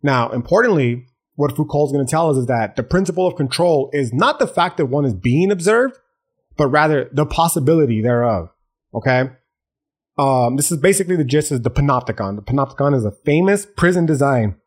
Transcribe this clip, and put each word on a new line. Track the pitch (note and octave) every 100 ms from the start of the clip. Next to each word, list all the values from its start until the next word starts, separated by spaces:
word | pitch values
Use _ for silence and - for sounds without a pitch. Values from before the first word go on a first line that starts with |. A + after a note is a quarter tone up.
Now, | D3 C3 A#2
importantly, | A#2+ A#2+ F#3+ B3 F3+ B2 A#2+ B2 _ _ -
what | D3
Foucault's | B2+ D3+ D3 D3
gonna | C#3
tell | C3 D#3+ E3
us | C3+
is | B2
that | A#2+ A2
the | -
principle | A#2+ F3+ F#3+ F3 F#3
of | -
control | C3+ - F3 D3+ C3
is | C#3+ C3
not | B2 A#3 D4+
the | A#3+
fact | - F3 F3
that | C#3+
one | C#3
is | C#3+
being | F#2+ B2 C3 F#3
observed, | G3+ E3+ A3+ C4 - _ _ _ _ _ -
but | D3
rather | D3 D#3 D3 -
the | C3+
possibility | D3 - E3 E3+ C3+ D#3+ C#3+ A2
thereof, | A2+ A#2+ A#2+ G2+ E2+ _ _ _ _
okay? | - C3+ B2+ C3 - _ _ _ _ _ _ _ -
Um, | C#3 C3 A#2+ C3+
this | C#3+
is | E3
basically | E3 G3 F3 F3+
the |
gist | C#3 D3 D3
is | C3+
the | A2+
panopticon. | - C#3+ B2+ - G#2+ G2 G2+
The |
panopticon | G#2 C3+ C3+ - C#3
is | C#3
a | G#2+ -
famous | - D3+ F#3 G3+
prison | G3+ - F3 F3+
design | E3 D3 C#3 C3 G#2+ -